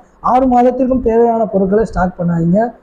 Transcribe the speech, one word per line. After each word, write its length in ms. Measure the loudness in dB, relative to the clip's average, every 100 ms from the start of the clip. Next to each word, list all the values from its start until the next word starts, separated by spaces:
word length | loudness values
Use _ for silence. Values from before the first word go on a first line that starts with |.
| -18 _
ஆறு 280 | -2 0 2
மாதத்திற்கும் 540 | 2 2 0 -2 0
தேவையான 440 | 0 2 2 0 -2
பொருட்களை 400 | -2 0 0 -2
ஸ்டாக் 360 | -2 -4 -2
பண்ணாதீங்க. 480 | -4 -2 0 0 0 -6